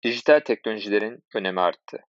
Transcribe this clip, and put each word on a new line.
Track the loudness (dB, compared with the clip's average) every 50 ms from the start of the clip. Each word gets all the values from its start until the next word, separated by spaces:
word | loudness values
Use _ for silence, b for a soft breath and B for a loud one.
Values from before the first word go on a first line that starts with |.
| -4
Dijital | -4 -6 -2 4 4 4 4
teknolojilerin | 4 0 -4 -4 -2 -6 -6 -6 -6 -2 0 0 0 -2 -8 -12 _ _ -8
önemi | -4 -4 -2 0 2
arttı. | 0 0 0 _ _ -16 -16 -16 _ _